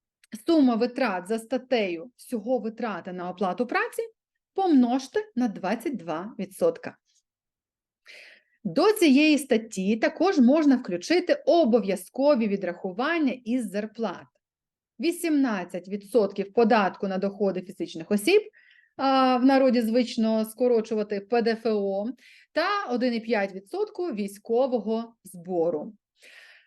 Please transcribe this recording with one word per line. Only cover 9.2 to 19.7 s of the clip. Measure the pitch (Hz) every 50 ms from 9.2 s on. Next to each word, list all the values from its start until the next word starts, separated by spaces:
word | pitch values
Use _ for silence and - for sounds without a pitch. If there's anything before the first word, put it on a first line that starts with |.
| 302 311 302 262
статті | 294 - 247 226 226 - - 190 185 196 226
також | 226 330 302 311 - 311 381 381 311
можна | 240 233 285 330 311 294 262
включити | 233 - - 180 175 - - 311 359 359 - 294 - -
обов'язкові | - 320 339 320 233 214 240 196 190 185 185 - - _ - 269 294 302 233 226 208
відрахування | 202 190 175 175 175 - - 190 180 180 254 302 339 339 302 254 196 - -
із | 214 240 262 233 196
зарплат. | 175 208 208 214 - - 226 202 165 147 147 - _ _ _ _ _ _ _ _ _ _ _ _ _ -
Вісімнадцять | - 339 339 339 - 339 302 285 269 254 214 190 175 180 - 180 175 190
відсотків | 196 208 - - - 240 208 196 202 - 190 196
податку | - - 233 214 240 214 196 180 - - - 196
на | 190 190
доходи | 196 196 196 - 208 196 180 180
фізичних | 180 185 196 - 175 165 - 165 160 -
осіб, | 208 208 202 320 370 415 427 - - _ _ _ _ _ _ _ _
а, | - 269 269 269 269 262 254 254
в | 247 247
народі | 269 269 269 269 262